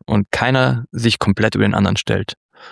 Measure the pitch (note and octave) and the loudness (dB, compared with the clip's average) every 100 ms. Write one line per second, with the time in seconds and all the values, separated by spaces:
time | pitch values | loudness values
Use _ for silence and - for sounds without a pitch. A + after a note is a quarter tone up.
0 | - G#2+ G2 - A#2+ C3 B2+ B2 B2+ - | -2 -2 0 -2 0 2 2 0 -4 -2
1 | A#2 - - G2 G#2+ - G#2 G2 G2 F#2+ | -2 0 0 0 0 2 2 2 0 0
2 | - G2 - - _ _ - | -2 -4 -4 -12 _ _ -20